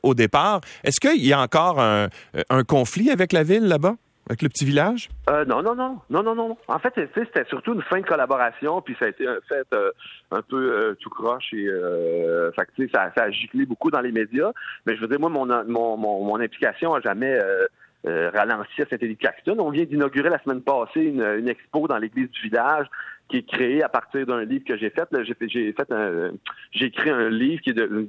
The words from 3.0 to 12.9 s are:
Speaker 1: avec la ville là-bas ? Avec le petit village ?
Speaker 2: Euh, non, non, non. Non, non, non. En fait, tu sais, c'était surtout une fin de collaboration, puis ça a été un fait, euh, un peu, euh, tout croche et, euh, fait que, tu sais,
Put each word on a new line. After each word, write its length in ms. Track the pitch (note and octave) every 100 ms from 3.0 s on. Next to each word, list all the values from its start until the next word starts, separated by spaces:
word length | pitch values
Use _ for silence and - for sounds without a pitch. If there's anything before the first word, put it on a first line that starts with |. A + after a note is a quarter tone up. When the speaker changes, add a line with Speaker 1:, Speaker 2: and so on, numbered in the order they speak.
| B3
Speaker 1:
avec 220 | F3+ F3+
la 100 | F3
ville 240 | D#3 G#3 G#3+
là-bas ? 280 | D#3 F3 A#3 _ _ -
Avec 140 | A#2
le 60 | D3+
petit 160 | -
village ? 440 | C#3 C#3+ F3 A#3+ - - -
Speaker 2:
Euh, 140 | D3
non, 180 | C#3 A#2+
non, 140 | G3+ B3
non. 240 | B3+ A#3+ -
Non, 140 | D#3+
non, 100 | A3
non. 240 | A3+ A3+ A3+ -
En 140 | D3+
fait, 100 | B3
tu 100 | -
sais, 80 | A3 G#3 A#3
c'était 120 | - A#2+
surtout 260 | C3+ -
une 80 | A3
fin 180 | - F#3
de 40 |
collaboration, 760 | F3 D#3+ D#3 C3+ A#2+ - D3 F3
puis 140 | - A#2
ça 60 |
a 40 | A2+
été 140 | -
un 140 | B2+ A2 -
fait, 160 | C#3+ B2+
euh, 200 | G#2+ G2 - - - _
un 100 | G#2+
peu, 140 | - C3 C3
euh, 220 | A2 A2 G2
tout 120 | -
croche 420 | - A2+ B2+ -
et, 120 | A2 G2+
euh, 840 | F#2+ F2 E2+ E2+ E2+ E2 E2+ E2+
fait 120 | - F#3
que, 40 |
tu 120 | -
sais, 40 | C3